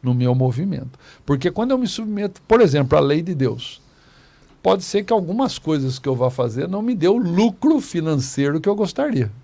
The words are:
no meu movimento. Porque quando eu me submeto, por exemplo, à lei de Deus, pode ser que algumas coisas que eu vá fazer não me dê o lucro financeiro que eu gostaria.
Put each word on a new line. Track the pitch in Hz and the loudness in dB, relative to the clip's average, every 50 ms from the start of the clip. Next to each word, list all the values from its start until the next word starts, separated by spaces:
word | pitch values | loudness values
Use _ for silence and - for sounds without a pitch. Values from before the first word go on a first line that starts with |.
no | - 127 123 | 0 0 0
meu | 123 123 123 123 | 2 2 2 2
movimento. | 127 127 127 120 123 175 202 170 131 - 127 - - - - - _ - | 2 2 0 0 -2 -4 -4 -6 -6 -8 -12 -16 -20 -20 -20 -20 _ -4
Porque | - 143 131 - 180 | -2 -2 0 0 -2
quando | - 202 226 254 | -2 -2 -2 0
eu | 269 | 0
me | 254 247 | 0 -2
submeto, | 214 - - 226 214 208 202 208 196 196 - _ | -4 -4 -6 -6 -6 -6 -4 -6 -6 -8 -10 _
por | _ 220 240 | _ 4 6
exemplo, | 233 170 131 147 139 127 151 | 6 6 4 2 2 4 4
à | 147 | 4
lei | 147 139 147 156 | 4 4 2 0
de | 165 180 180 | 0 -2 -2
Deus, | 139 135 120 113 120 - - - - _ _ _ _ _ _ _ - - - _ _ - - - _ _ | 0 0 -2 -2 -4 -10 -14 -16 -18 _ _ _ _ _ _ _ -20 -20 -20 _ _ -20 -20 -20 _ _
pode | 190 190 196 185 | 0 0 2 0
ser | - - 202 202 | -2 -2 -2 0
que | - 233 | 2 0
algumas | 214 180 160 190 233 269 - - - | 0 0 0 -2 -2 -2 -2 -2 -6
coisas | - 160 156 147 135 131 127 - | -4 -2 -2 0 0 -2 -4 -4
que | - 139 | -2 -2
eu | 131 | 0
vá | 120 127 127 | 0 0 0
fazer | 127 - 123 120 107 123 147 | 0 0 -4 -2 -2 -4 -4
não | 175 185 202 | -4 -4 -4
me | 220 240 254 | -2 -2 -2
dê | 196 151 | 0 2
o | 180 202 | 2 2
lucro | 240 240 175 170 180 220 233 - - - 302 320 277 | 2 0 0 2 2 2 2 2 2 2 2 2 2
financeiro | - - - 175 156 160 156 139 127 - - - 139 143 143 160 | 0 -4 -6 -4 -2 0 0 0 -2 -2 -2 0 0 0 0 0
que | 156 202 | 0 0
eu | 202 | 0
gostaria. | 208 214 180 - - 277 302 247 139 120 104 104 120 | 0 -2 -4 -2 -2 -2 0 0 0 -2 -2 -4 -12